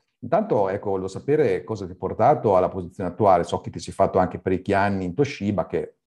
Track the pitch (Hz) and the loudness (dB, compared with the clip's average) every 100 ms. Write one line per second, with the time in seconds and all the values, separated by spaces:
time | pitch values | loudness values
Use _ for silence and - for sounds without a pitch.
0 | _ _ 123 170 214 131 98 98 104 95 | _ _ -2 -2 0 0 0 -2 -2 -4
1 | 95 95 - 151 127 90 - 107 92 87 | -4 -6 -2 2 2 0 -4 -8 -8 -8
2 | 92 98 120 151 110 92 90 92 85 - | -6 2 2 4 4 4 2 -2 -10 -8
3 | 90 - 104 87 82 - - - - - | -6 2 4 4 2 -4 -6 -12 -6 0
4 | 95 95 92 90 95 92 - 98 101 98 | 2 2 0 -2 -2 -2 0 0 2 0
5 | 90 85 139 - 101 95 80 82 - _ | -4 -2 -2 -2 -2 -2 -2 -4 -6 _